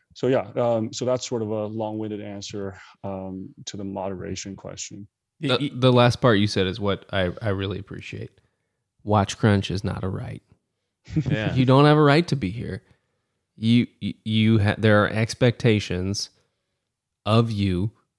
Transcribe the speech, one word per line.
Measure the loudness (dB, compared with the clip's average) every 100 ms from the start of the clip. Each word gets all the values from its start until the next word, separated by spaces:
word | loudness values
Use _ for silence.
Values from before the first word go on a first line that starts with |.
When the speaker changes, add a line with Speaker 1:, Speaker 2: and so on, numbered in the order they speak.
| _ -4
Speaker 1:
so | 0
yeah, | 0 0 -2
um, | 0 0 -2
so | -4 -2
that's | -2 -4
sort | -6
of | -4
a | -4 -6
long-winded | -6 -6 -6 -8 -8
answer, | -10 -14 -12 -10 -10 -12 -20 _ -10
um, | -10 -10 -12 -14 -16 -14
to | -10
the | -8
moderation | -8 -8 -8 -8 -10 -12 -14
question. | -14 -14 -14 -16 -20 _ _ -8
Speaker 2:
Y-, | -4
Speaker 3:
The, | -2 -2
Speaker 2:
y- |
Speaker 3:
the | 0 4
last | 6 4 4
part | 4 4
you | 2
said | 0 -2
is | -2
what | -4 -4 -4
I, | -2 -2 -4
I | -4
really | -4 -6 -8
appreciate. | -10 -16 -14 -12 -14 _ _ _ _ _ _ _
Watch | 2 2 2 2
Crunch | 4 4 2
is | -4
not | -6 -6
a | -6
right. | -6 -10 -14 _ _ _ _ _ _ -8 -4 -2
Speaker 2:
Yeah. | -2 0 2
Speaker 3:
You |
don't | 4 6 6
have | 6
a |
right | 4 4 2
to | -2
be | -4
here. | -6 -8 -10 -14 _ _ _ _ _ _ -4
You, | 2 4 2 _
you, | -10 -8 -2
you | 2 4 4
ha-, | 4 2
there | 4 4
are | 4
expectations | 0 -4 0 0 2 2 2 0 -4 -4 -4 -8 _ _ _ _ _ _ _ _ _ 2
of | 2 2
you | 0 0 0 -4 -8 _